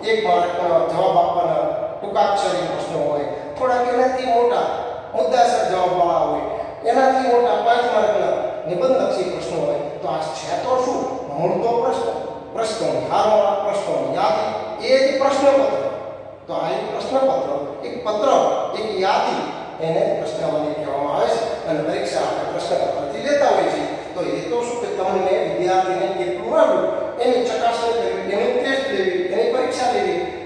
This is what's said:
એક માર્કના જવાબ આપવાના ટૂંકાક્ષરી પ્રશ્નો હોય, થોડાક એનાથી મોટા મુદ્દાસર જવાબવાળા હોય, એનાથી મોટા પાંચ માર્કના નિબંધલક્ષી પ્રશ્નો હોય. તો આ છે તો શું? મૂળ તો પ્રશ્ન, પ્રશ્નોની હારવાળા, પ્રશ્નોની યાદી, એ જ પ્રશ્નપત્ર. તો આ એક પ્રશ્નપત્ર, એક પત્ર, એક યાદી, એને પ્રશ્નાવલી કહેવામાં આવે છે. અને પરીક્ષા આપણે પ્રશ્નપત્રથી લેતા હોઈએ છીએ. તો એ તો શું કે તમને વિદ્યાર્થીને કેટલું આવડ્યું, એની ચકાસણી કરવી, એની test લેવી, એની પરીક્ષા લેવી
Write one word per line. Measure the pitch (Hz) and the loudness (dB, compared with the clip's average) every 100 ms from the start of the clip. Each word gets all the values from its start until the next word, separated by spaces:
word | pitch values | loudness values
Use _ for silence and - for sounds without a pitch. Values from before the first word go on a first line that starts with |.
એક | 214 220 180 | 2 2 4
માર્કના | 175 175 - 175 170 151 | 4 4 0 2 4 2
જવાબ | 165 185 170 | 2 4 4
આપવાના | - - - - - - - - | 4 2 2 2 0 -2 -4 -6
ટૂંકાક્ષરી | - 156 202 202 190 175 170 | -4 2 2 2 0 0 -2
પ્રશ્નો | 185 185 160 | -4 -4 -2
હોય, | 147 147 143 - - - | 0 -2 -4 -6 -8 -2
થોડાક | 254 247 247 | 0 2 2
એનાથી | 247 262 254 247 | 2 2 2 2
મોટા | 233 240 - - - - - - | 4 4 2 0 -2 -6 -8 -6
મુદ્દાસર | - - 240 233 - 180 | -2 2 4 4 4 2
જવાબવાળા | 180 180 175 170 160 | 2 2 4 4 4
હોય, | 151 147 - - - - 226 | 2 0 -4 -6 -8 -4 2
એનાથી | 254 262 262 262 | 4 6 4 4
મોટા | 240 240 220 233 | 4 4 2 4
પાંચ | 240 240 | 2 2
માર્કના | 214 - 202 - - - - - | 2 2 2 0 0 -4 -6 -4
નિબંધલક્ષી | 180 262 247 190 - - | 0 2 2 2 0 -2
પ્રશ્નો | - - 165 | -4 -4 -2
હોય. | 151 - - - | -2 -2 -4 -6
તો | - | -4
આ | - - - | -4 -4 -6
છે | - - | -4 -4
તો | 262 247 247 | 0 0 0
શું? | - - - - | -2 -4 -6 -6
મૂળ | 147 170 190 | -2 0 0
તો | 233 240 | 0 2
પ્રશ્ન, | - - - - - - - | 0 0 -2 -4 -8 -12 -10
પ્રશ્નોની | - 226 - - - - | -4 -4 -2 -2 -2 0
હારવાળા, | - 208 214 202 202 | 2 4 4 4 0
પ્રશ્નોની | 196 196 - - - 175 | 0 -2 -2 -2 -2 0
યાદી, | 208 214 208 - - - 240 | 2 2 -2 -4 -8 -6 2
એ | 262 | 4
જ | 269 269 | 4 2
પ્રશ્નપત્ર. | 277 277 277 269 - - - - - - - - - | 2 4 4 4 2 0 -4 -6 -10 -12 -16 -18 -8
તો | |
આ | 165 - | -4 -2
એક | - - | -4 -4
પ્રશ્નપત્ર, | - - 269 269 185 - - 285 - | -6 -2 2 2 2 -2 -4 -6 -8
એક | - 165 | -8 -6
પત્ર, | 214 208 - - - - - - | -4 0 4 4 4 0 -2 -6
એક | 214 190 | -4 -2
યાદી, | 190 - - - - - - - | 2 2 0 -2 -6 -8 -12 -6
એને | 160 165 - - | -2 0 0 -2
પ્રશ્નાવલી | - - 156 151 151 151 | -4 -4 -2 -2 -2 -4
કહેવામાં | - - 147 - | -4 -4 -2 0
આવે | - | 0
છે. | - - - - | 0 -2 -4 -4
અને | 156 | -2
પરીક્ષા | - 175 - 165 | -2 -2 -2 -2
આપણે | - - - | -2 -2 -4
પ્રશ્નપત્રથી | - - - - - - - 277 | -4 -2 0 0 -2 -4 -4 0
લેતા | 285 277 - | 2 4 2
હોઈએ | - | 0
છીએ. | - 302 - - | -2 -4 -6 -8
તો | - | -6
એ | 165 - - | -4 -4 -2
તો | 240 | -2
શું | 240 240 | -2 -4
કે | 202 | -4
તમને | 196 185 190 185 185 - | -2 0 0 2 0 0
વિદ્યાર્થીને | 160 180 185 185 160 196 - | 0 2 2 2 0 -2 -2
કેટલું | 175 175 - 320 | -2 -4 0 2
આવડ્યું, | - - - - - - | 4 4 0 -2 -6 0
એની | 254 247 - | 2 2 0
ચકાસણી | 220 233 233 233 233 | 0 0 0 0 0
કરવી, | 190 190 190 | -2 -4 -2
એની | 202 247 | 0 0
test | 247 269 269 - | 0 0 0 -2
લેવી, | 190 185 175 - | 0 0 0 -2
એની | - 156 | 0 0
પરીક્ષા | 254 - - 247 | 2 0 0 0
લેવી | 214 185 269 247 - | 0 0 -2 -4 -8